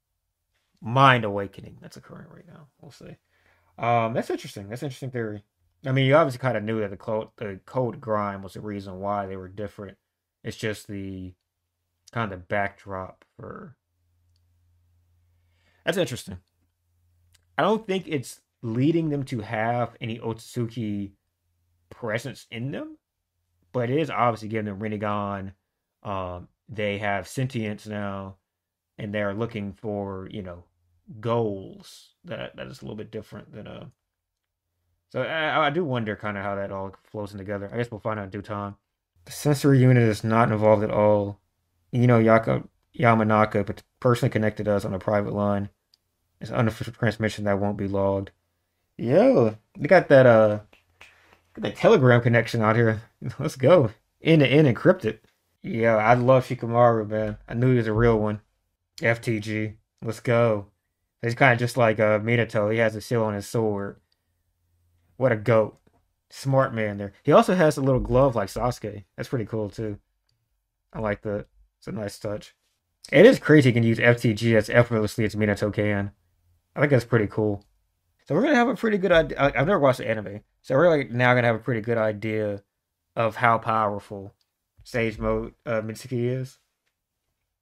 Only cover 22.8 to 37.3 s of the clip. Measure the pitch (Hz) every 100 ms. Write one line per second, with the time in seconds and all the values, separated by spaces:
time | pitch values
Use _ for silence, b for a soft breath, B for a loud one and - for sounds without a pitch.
22.8 | 311 302 _ _ _ _ _ _ _ 123
23.8 | 117 143 143 107 120 110 107 110 104 95
24.8 | 110 104 104 104 101 101 98 - _ _
25.8 | _ _ 113 95 90 90 - _ - -
26.8 | 104 101 104 101 90 - 127 120 107 107
27.8 | 107 104 101 98 98 98 _ _ _ _
28.8 | _ - 110 107 101 101 113 110 101 95
29.8 | 110 101 98 95 95 107 90 87 - _
30.8 | _ _ - 113 113 117 110 98 95 -
31.8 | - - _ _ 175 107 - 123 131 131
32.8 | 135 107 101 110 - 107 - 110 95 -
33.8 | - _ _ _ _ _ _ _ _ _
34.8 | _ _ _ 127 120 160 156 135 151 151
35.8 | 165 123 110 101 107 101 101 98 101 98
36.8 | 95 95 _ 110 101